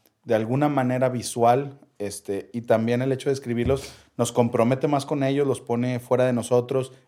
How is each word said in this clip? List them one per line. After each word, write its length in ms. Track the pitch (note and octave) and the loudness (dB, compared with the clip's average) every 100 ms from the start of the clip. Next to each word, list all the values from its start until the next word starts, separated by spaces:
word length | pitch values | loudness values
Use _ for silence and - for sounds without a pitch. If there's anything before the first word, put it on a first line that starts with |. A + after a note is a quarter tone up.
| _ _ - | _ _ 0
de 80 | |
alguna 340 | A2 A2 C3 D3 | 0 0 0 2
manera 420 | C#3 B2+ B2+ B2+ | 2 0 2 0
visual, 720 | A#2+ - B2 A#2 B2+ C#3+ - _ - | -2 -6 2 4 4 0 -10 _ -10
este, 500 | G2+ - - G2 - | -10 -8 -8 -8 -6
y 80 | A#2+ | -6
también 400 | A#2 A2+ A2+ A#2+ | 0 2 2 0
el 100 | C3+ | -2
hecho 160 | C3 D3 | -2 -2
de 40 | |
escribirlos 600 | C3 A#2 A#2 A#2+ C3+ - - _ - | -4 -4 -2 0 -2 -4 -20 _ -4
nos 140 | A#2+ | -2
compromete 560 | B2 A#2 A#2 A#2 C3+ D3+ | 2 2 2 2 2 0
más 180 | C#3+ C#3 | 0 -2
con 180 | D3 | -2
ellos, 240 | C3+ C#3 C#3 | 0 0 0
los 140 | A#2+ | -2
pone 380 | - A#2 B2 B2 | -2 -2 -2 -4
fuera 260 | - B2 B2+ | -2 2 2
de 80 | |
nosotros 580 | A#2+ A2 B2 A#2+ C3 B2+ - | 0 0 0 2 -2 -4 -10